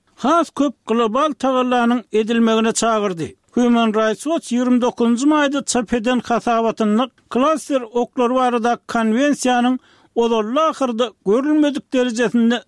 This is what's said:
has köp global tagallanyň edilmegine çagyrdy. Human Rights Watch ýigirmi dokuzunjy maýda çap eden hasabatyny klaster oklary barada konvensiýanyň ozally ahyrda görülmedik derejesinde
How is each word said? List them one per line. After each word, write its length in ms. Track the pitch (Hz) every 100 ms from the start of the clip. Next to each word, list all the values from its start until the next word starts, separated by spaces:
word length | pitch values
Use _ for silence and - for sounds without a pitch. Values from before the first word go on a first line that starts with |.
| _ -
has 340 | 247 330 302
köp 240 | - 277 - -
global 460 | 233 226 240 208
tagallanyň 720 | - 269 254 254 247 233 240 -
edilmegine 580 | 214 220 233 226 220 226
çagyrdy. 540 | 214 226 220 202 170 127 - _ 240
Human 380 | 240 233 226
Rights 300 | 214 220 214
Watch 300 | 285 320 -
ýigirmi 280 | 240 254 247
dokuzunjy 440 | 240 - 233 240 285
maýda 320 | 302 285 277 -
çap 280 | 254 220
eden 260 | 240 220 247
hasabatyny 920 | - 226 240 226 226 208 214 214 262 _ -
klaster 520 | 233 285 311 - 269
oklary 540 | 226 240 240 - 240 254
barada 380 | 254 240 233 233 -
konvensiýanyň 920 | 233 220 226 294 269 254 247 240 254 _ _ _ -
ozally 440 | 233 233 214 269
ahyrda 520 | 311 - 262 220 240 - 190
görülmedik 680 | 226 294 302 294 285 -
derejesinde 720 | 262 247 226 226 240 226 240